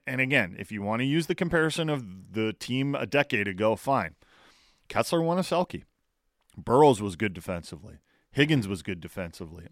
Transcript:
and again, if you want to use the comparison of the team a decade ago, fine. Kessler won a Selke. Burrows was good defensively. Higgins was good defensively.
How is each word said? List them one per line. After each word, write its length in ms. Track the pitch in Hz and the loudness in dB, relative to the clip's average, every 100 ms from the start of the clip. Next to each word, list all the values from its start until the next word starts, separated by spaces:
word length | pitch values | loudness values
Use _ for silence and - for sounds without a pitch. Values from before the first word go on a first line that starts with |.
| - | -6
and 120 | 127 | -2
again, 340 | 131 139 90 - | 2 2 0 -6
if 140 | 101 | -10
you 100 | 104 | -6
want 200 | 101 113 | -2 -2
to 40 | 135 | 0
use 220 | 156 160 | 0 0
the 80 | 175 | -2
comparison 540 | 175 165 160 160 156 | 0 2 2 0 -2
of 440 | 143 107 92 - | -4 -6 -14 -8
the 200 | 101 110 | -2 -2
team 420 | - - 127 139 139 | -4 -4 -2 -2 -2
a 100 | 117 | 0
decade 420 | 143 139 110 101 | 0 2 0 -2
ago, 280 | 92 107 107 | 0 0 2
fine. 400 | - 135 85 - _ _ - _ _ _ _ | 0 0 0 -10 _ _ -20 _ _ _ _
Kessler 340 | 104 117 170 | -2 0 0
won 160 | 165 175 | 2 0
a 40 | |
Selke. 420 | 175 180 180 82 - _ _ _ _ _ _ - | 0 0 -2 -8 -14 _ _ _ _ _ _ -12
Burrows 440 | - 123 147 104 | 2 8 8 6
was 140 | 101 85 | 0 -2
good 180 | 107 | -4
defensively. 640 | 87 90 87 - 80 - - _ _ _ | -4 -6 -8 -8 -16 -18 -20 _ _ _
Higgins 360 | 135 151 147 98 | 0 4 4 0
was 140 | 98 | -6
good 160 | - 90 | -6 -8
defensively. 680 | 82 - 87 - 82 82 85 | -10 -10 -10 -10 -14 -14 -18